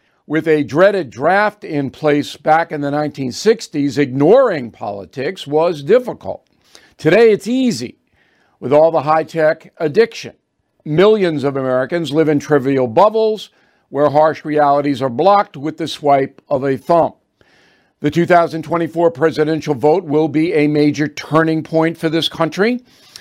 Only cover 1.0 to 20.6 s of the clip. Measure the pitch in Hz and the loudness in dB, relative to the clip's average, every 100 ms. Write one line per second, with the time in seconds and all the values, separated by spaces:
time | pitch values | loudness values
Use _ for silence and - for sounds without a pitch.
1 | 135 107 160 196 208 208 180 147 135 - | -6 -4 0 2 0 -4 -8 -6 -6 -4
2 | 151 147 135 - 156 156 170 156 143 147 | -2 0 -2 -6 0 2 0 -6 -4 -4
3 | 151 143 131 - 208 233 - 151 143 123 | -4 -6 -10 -4 0 0 -2 -4 -4 -2
4 | 139 131 151 254 247 160 117 - 113 101 | -2 2 4 4 4 -2 -8 -12 -12 -12
5 | 90 131 139 185 139 151 175 151 139 247 | -12 -10 -8 -8 -4 0 0 -2 0 0
6 | 247 - 92 - _ _ _ _ _ - | 0 -12 -12 -12 _ _ _ _ _ -4
7 | 156 196 226 202 208 262 254 123 120 - | 2 4 4 2 0 -2 -2 -2 -8 -16
8 | _ _ _ _ _ - 123 147 165 160 | _ _ _ _ _ -10 0 4 4 2
9 | 143 160 151 160 156 160 - - 160 180 | 0 -2 -2 -2 -2 -2 -8 -8 -2 0
10 | 226 - - - _ _ _ _ 156 151 | 0 -2 -18 -20 _ _ _ _ -4 2
11 | 208 220 180 147 139 135 131 127 131 175 | 4 4 0 -2 -2 -2 -2 -2 -2 -4
12 | 147 147 156 147 - 147 131 135 123 113 | -2 0 0 0 0 0 2 0 0 2
13 | 208 220 220 214 - _ _ _ _ 139 | 2 2 -2 -4 -10 _ _ _ _ -2
14 | 147 147 156 147 156 151 143 143 143 123 | 0 4 2 0 -4 0 2 2 0 -2
15 | 135 120 180 202 202 147 151 156 156 - | -4 0 2 2 0 -6 -10 -8 -8 -4
16 | 147 139 135 _ - 143 139 139 - 170 | 0 2 0 _ -6 -4 -2 -4 0 2
17 | 131 - _ _ _ _ _ _ _ _ | 2 -4 _ _ _ _ _ _ _ _
18 | 147 165 175 175 165 160 143 170 165 165 | -4 0 2 4 2 -4 -6 -4 -4 0
19 | 170 135 160 143 151 156 151 131 147 175 | 0 2 -2 0 -2 -2 -4 0 2 0
20 | 165 147 156 143 165 156 | 0 -2 0 0 0 0